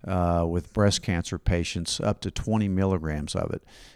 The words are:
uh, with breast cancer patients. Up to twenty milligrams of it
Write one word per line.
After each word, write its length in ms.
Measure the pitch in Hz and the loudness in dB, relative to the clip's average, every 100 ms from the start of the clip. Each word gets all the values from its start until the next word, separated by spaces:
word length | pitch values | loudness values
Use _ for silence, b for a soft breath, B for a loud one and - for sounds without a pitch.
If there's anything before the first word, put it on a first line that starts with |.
| - | -4
uh, 380 | 92 87 85 85 | 0 2 2 2
with 240 | 85 - | 0 -2
breast 300 | 110 104 - | 2 2 2
cancer 360 | - 87 - 90 | 0 -2 -2 -2
patients. 600 | - 87 82 90 82 - | 0 2 0 -4 -4 -2
Up 220 | 101 107 | -2 -2
to 100 | 98 | -4
twenty 380 | - - 110 101 | -6 -2 0 2
milligrams 640 | 95 95 92 78 76 73 | 2 2 2 0 -4 -4
of 160 | - - | -4 -4
it 140 | - - B B | -6 -10 B B